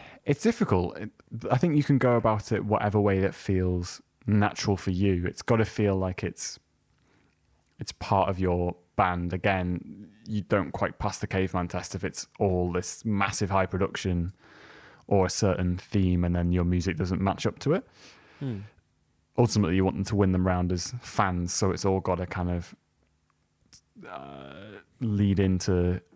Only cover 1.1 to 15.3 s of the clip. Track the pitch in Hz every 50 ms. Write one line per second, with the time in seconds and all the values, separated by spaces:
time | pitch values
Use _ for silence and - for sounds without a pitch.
1.1 | - _ _ _ - 113 - 98 127 127 - 175 147 147 143 - 143 127 - 123
2.1 | 120 117 107 113 110 107 - - 113 101 - 104 107 - - 107 98 110 101 101
3.1 | 98 95 98 95 - - - - 98 92 92 90 90 87 87 - - - - _
4.1 | _ _ - - 104 104 104 - - - - 110 98 90 - 98 92 90 101 98
5.1 | 92 87 87 90 - - - - 120 110 110 - - - 107 101 95 95 95 92
6.1 | 92 - - 85 - - - - - - _ _ _ _ _ _ _ _ _ _
7.1 | _ _ _ _ _ _ _ _ _ _ _ _ _ - - - - - - -
8.1 | 107 98 92 - 95 90 95 90 87 87 87 87 87 - _ _ _ - 98 90
9.1 | 90 87 87 85 87 90 - 104 95 92 90 90 90 87 - - - 98 104 -
10.1 | - - - - 110 104 87 - 110 101 85 69 - - 101 - - - - 104
11.1 | - - - - - 95 95 92 - 90 87 87 - 90 87 - - 87 - 87
12.1 | - - - - _ - 104 98 92 90 90 87 85 90 90 - - - - 113
13.1 | 104 98 98 98 98 - 107 87 95 95 92 90 - 90 95 - - - - 98
14.1 | 90 85 85 90 - _ _ - - - - - - - - - - - _ -
15.1 | 101 98 92 90